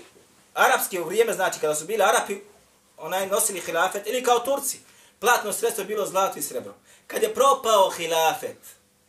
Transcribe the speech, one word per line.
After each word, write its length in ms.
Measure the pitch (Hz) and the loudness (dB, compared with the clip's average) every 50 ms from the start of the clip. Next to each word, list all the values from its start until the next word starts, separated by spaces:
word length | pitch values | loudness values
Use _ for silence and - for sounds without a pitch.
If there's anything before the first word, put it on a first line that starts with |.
| - - - - _ _ _ _ _ _ - | -12 -18 -20 -20 _ _ _ _ _ _ 0
arapski 460 | - 202 254 262 - - - 196 175 | 2 4 4 4 2 -2 -4 -6 -6
u 40 | 165 | -6
vrijeme, 280 | 160 185 220 233 226 185 | -2 2 2 2 2 2
znači 280 | 180 185 170 - - | 0 -2 -2 -2 -2
kada 140 | - 151 151 | -2 -2 -2
su 100 | 151 160 | -2 -4
bili 180 | 175 220 214 190 | -4 0 2 2
Arapi, 360 | 208 226 220 - - 202 - - - - _ _ _ _ _ _ _ _ | 4 4 2 0 -2 -8 -10 -12 -16 -20 _ _ _ _ _ _ _ _
onaj 300 | - 151 160 180 190 196 | -14 -10 -6 -4 -4 -2
nosili 340 | 190 196 220 - - 202 175 | 0 0 0 0 0 -2 -6
hilafet, 460 | 170 170 165 165 175 185 - 202 202 | -6 -4 -2 0 0 0 -2 -4 -6
ili 180 | 208 247 247 247 | -4 -4 -2 2
kao 140 | 240 247 233 | 2 2 2
Turci, 420 | 233 262 277 285 - - - - - - - - - _ _ - | 2 0 -2 -2 -4 -6 -8 -10 -12 -20 -20 -20 -20 _ _ -2
platno 320 | - 226 240 247 233 208 180 | 2 2 2 2 2 -2 -4
sredstvo 300 | - 233 233 - - 190 | -2 -2 -2 -2 -2 -6
je 40 | |
bilo 200 | 190 214 214 - | -4 -4 -4 -4
zlato 320 | - 170 190 196 185 - 156 | -2 0 0 0 0 -2 -4
i 40 | 143 | -8
srebro. 320 | - 131 120 101 98 - - _ _ - _ _ | -8 -8 -8 -10 -10 -14 -20 _ _ -20 _ _
Kad 160 | - - - 220 | -10 -6 -2 -2
je 120 | 214 220 | 0 2
propao 560 | 226 262 277 262 - - 226 220 202 190 175 | 4 4 6 4 4 2 4 4 6 4 4
hilafet, 680 | - 175 170 160 165 160 160 156 151 - 131 120 - - - - - _ _ _ _ _ _ | 2 -2 -4 -2 0 2 2 2 0 0 -4 -10 -12 -14 -20 -20 -20 _ _ _ _ _ _